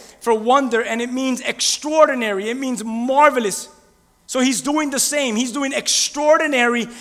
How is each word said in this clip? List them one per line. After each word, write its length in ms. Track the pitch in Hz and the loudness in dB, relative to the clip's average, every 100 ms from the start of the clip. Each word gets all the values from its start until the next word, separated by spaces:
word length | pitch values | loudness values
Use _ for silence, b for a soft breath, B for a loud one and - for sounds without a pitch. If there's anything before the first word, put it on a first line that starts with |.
| B B | B B
for 140 | - | -2
wonder, 480 | 220 214 269 269 226 | 0 4 2 2 0
and 180 | 233 226 | -2 -2
it 120 | 240 | -4
means 280 | 247 262 247 | -2 -2 -2
extraordinary, 1080 | - - - - 294 311 302 262 226 196 208 | -4 -4 -2 -4 0 4 4 4 -2 -2 -4
it 80 | 254 | -4
means 260 | 269 240 | -4 -6
marvelous. 840 | 220 226 247 269 294 254 214 180 - - _ _ _ _ - | -6 -4 0 4 4 4 -2 -4 -10 -20 _ _ _ _ -6
So 140 | 247 | 0
He's 200 | 254 240 | 0 0
doing 300 | 277 302 294 | 0 0 0
the 80 | 262 | -2
same. 380 | - 294 269 214 | -2 0 -2 -2
He's 160 | 254 | -2
doing 200 | 285 269 | -2 -4
extraordinary 1160 | 269 - - - 285 302 320 311 269 240 240 233 B | -4 -2 -2 -2 0 2 4 2 2 2 0 -4 B